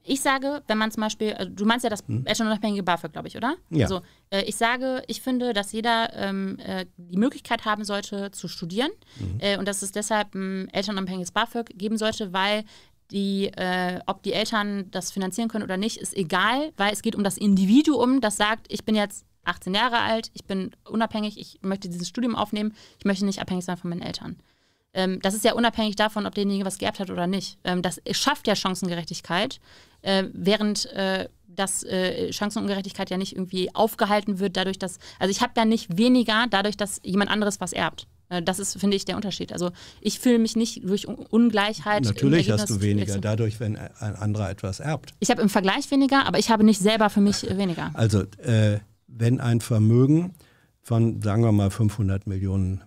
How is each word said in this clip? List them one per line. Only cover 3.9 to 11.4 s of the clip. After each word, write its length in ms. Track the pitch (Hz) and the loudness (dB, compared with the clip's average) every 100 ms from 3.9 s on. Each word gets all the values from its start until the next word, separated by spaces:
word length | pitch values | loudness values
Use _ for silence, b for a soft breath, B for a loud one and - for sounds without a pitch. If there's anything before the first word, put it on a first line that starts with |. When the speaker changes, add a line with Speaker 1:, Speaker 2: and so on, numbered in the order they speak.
| 185 b b _ | 0 b b _
Speaker 1:
äh, 140 | 196 | -4
ich 120 | - - | -2 0
sage, 480 | 233 247 262 254 - | 0 0 -2 -4 -6
ich 140 | 226 | -6
finde, 300 | 262 254 247 | -2 -2 0
dass 220 | 202 202 | -2 -2
jeder, 400 | 220 233 226 226 - | -2 0 2 0 -2
ähm, 420 | 196 196 190 - | -4 -2 -4 -6
äh, 260 | - 190 180 - | -6 -8 -8 -14
die 220 | 175 180 | -6 0
Möglichkeit 480 | 254 302 - 233 220 | 0 -2 -4 -4 -2
haben 180 | 214 | -4
sollte, 480 | 208 202 - 202 202 | -2 -6 -4 -6 -8
zu 160 | - 175 | -8 -12
studieren, 440 | - 165 196 285 427 B B | -10 -6 -2 -2 -4 B B
Speaker 2:
Mhm. 200 | 98 101 | -6 -4
Speaker 1:
äh, 180 | 202 202 | -2 -2
und 100 | 196 | -2
dass 140 | 196 | -4
es 100 | 196 | -6
deshalb 420 | 208 214 214 208 | -6 -2 -2 -2
ein 360 | 196 190 190 190 | -6 -6 -6 -6
elternunabhängiges 640 | - 202 196 185 185 175 | -4 -4 -4 -4 -6 -4
bafög 400 | 208 | -2